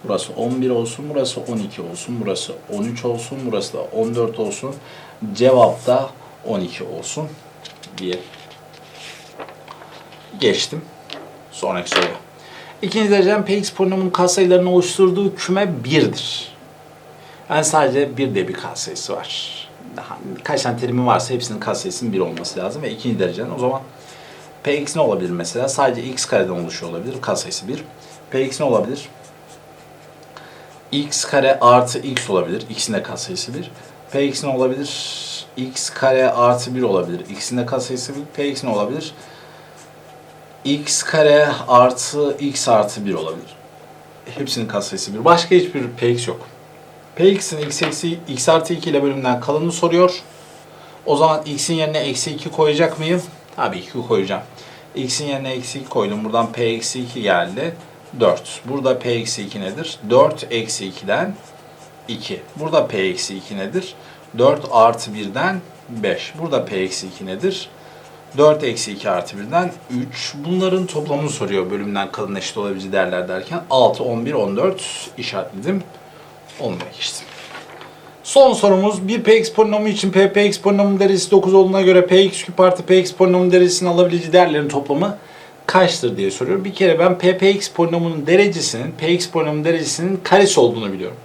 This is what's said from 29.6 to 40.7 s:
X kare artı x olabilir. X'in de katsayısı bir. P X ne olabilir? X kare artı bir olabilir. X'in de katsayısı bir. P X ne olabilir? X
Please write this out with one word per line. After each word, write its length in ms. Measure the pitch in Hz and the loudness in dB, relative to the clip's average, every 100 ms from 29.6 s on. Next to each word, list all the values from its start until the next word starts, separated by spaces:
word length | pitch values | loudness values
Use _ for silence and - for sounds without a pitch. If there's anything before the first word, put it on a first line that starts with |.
| - - - - - - - - - - - - - | -20 -20 -20 -20 -20 -20 -20 -20 -20 -20 -20 -20 -6
X 320 | 143 147 - | -4 -4 -6
kare 340 | - 147 135 135 | 0 2 4 6
artı 380 | 120 123 123 110 | 6 6 4 -4
x 320 | 139 123 - | -4 -6 0
olabilir. 320 | 92 - 92 - | -2 0 -6 -8
X'in 220 | - - | -8 -4
de 100 | 101 | -4
katsayısı 520 | - - - - - | -6 -12 -10 -10 -8
bir. 160 | 135 180 - - - - | -10 -12 -18 -20 -20 -6
P 120 | 139 | -2
X 200 | 139 131 | -2 -2
ne 60 | 147 | -4
olabilir? 680 | 127 131 131 143 - - - - - - - | 0 0 -2 -6 -8 -10 -10 -12 -12 -12 -10
X 340 | 131 131 - | -8 -6 -8
kare 400 | - 131 131 131 | 0 2 4 2
artı 440 | 120 120 123 123 | 4 2 2 -2
bir 80 | 127 | -2
olabilir. 380 | 117 95 87 87 - | 0 0 -2 -8 -10
X'in 280 | 98 - 123 | -10 -6 -4
de 80 | 120 | -4
katsayısı 460 | 131 127 127 - | -4 -4 -8 -8
bir. 100 | 139 143 | -10 -10
P 140 | - 143 | -6 -4
X 160 | 127 | -4
ne 60 | 131 | -4
olabilir? 440 | 104 104 147 - - - - - - - - - - - - - - - - | -2 -2 -4 -8 -16 -20 -20 -20 -20 -20 -20 -20 -20 -20 -20 -20 -20 -20 -10
X 360 | 139 | -2